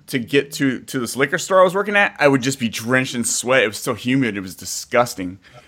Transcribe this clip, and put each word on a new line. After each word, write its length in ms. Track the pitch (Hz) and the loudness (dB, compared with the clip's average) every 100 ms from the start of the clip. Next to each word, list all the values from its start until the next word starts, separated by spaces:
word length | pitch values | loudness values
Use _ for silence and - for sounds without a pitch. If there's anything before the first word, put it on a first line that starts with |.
| - | -6
to 120 | 135 | -6
get 320 | 113 139 131 | 0 0 0
to, 260 | - 139 120 | -2 -2 -2
to 180 | - 131 | -6 -6
this 160 | 113 120 | -4 -2
liquor 220 | 143 175 | 0 -2
store 220 | - 190 | 2 4
I 20 | |
was 100 | 185 | 4
working 220 | 190 202 208 | 2 0 0
at, 200 | 202 - | 0 2
I 80 | 147 | 4
would 140 | 135 | 4
just 160 | 120 135 | 0 -2
be 100 | 117 | -4
drenched 460 | 98 113 131 127 123 | -4 0 0 0 -4
in 80 | |
sweat. 400 | 113 - 110 131 | -4 -4 2 2
It 40 | 107 | 2
was 100 | 104 | 0
so 140 | - 107 | -6 -4
humid. 420 | 123 131 123 101 | -2 0 0 -4
It 40 | |
was 140 | 95 87 | -10 -12
disgusting. 840 | 92 - - 120 120 - 90 98 _ - | -12 -10 0 2 2 -2 -8 -10 _ -20